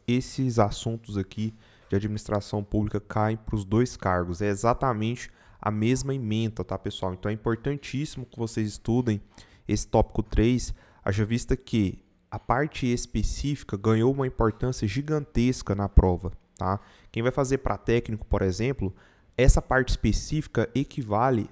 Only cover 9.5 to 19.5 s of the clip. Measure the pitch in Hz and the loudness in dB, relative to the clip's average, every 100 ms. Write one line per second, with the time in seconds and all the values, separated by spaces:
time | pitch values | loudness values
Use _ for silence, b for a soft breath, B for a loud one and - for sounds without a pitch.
9.5 | B - 107 - 110 110 - - - 113 | B -2 -2 2 2 2 0 0 2 4
10.5 | 123 - b b b - 98 104 117 - | 2 -2 b b b -2 0 0 0 0
11.5 | 135 - 113 95 - - _ _ 104 - | -4 0 2 2 -2 -14 _ _ -12 -2
12.5 | 120 151 - 123 120 - 110 98 - 143 | 0 0 -2 -2 0 -2 -2 -2 0 -2
13.5 | 143 - 98 110 110 120 139 131 - 113 | -4 -6 -2 2 4 4 2 -2 0 0
14.5 | - 127 127 107 117 147 151 123 - 123 | 2 -4 -2 -2 -2 -2 -4 -2 2 2
15.5 | 127 - 101 101 - 92 87 85 - _ | 0 -2 -2 6 6 6 2 -2 -10 _
16.5 | - 92 101 B B B 110 120 147 131 | -6 -2 -2 B B B -2 0 0 0
17.5 | 135 - 101 - 117 - 107 - 101 95 | 0 -2 -4 0 0 0 -8 -2 0 0
18.5 | 92 120 135 95 b b b b - 131 | 0 -2 -2 -6 b b b b 4 6